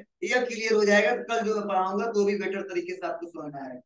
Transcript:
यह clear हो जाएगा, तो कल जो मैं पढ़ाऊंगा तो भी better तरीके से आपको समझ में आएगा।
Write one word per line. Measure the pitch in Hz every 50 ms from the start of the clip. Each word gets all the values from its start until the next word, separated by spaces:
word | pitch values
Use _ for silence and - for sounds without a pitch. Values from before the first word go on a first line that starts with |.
| - _ _ _ 175
यह | 208 247 254 247
clear | 233 220 220 220 220 214
हो | 208 208
जाएगा, | 202 202 202 214 240
तो | 247 240 -
कल | 233 233 208 202
जो | 220 214
मैं | 208 151 151
पढ़ाऊंगा | 151 185 190 190 196 214 226 233
तो | 208 202 202
भी | 202 202 196
better | 196 190 196 196 190
तरीके | 180 180 175 170 180 185
से | - 180
आपको | 160 - - 170 165
समझ | 160 156 151 147 143
में | 139
आएगा। | 131 127 123 123 -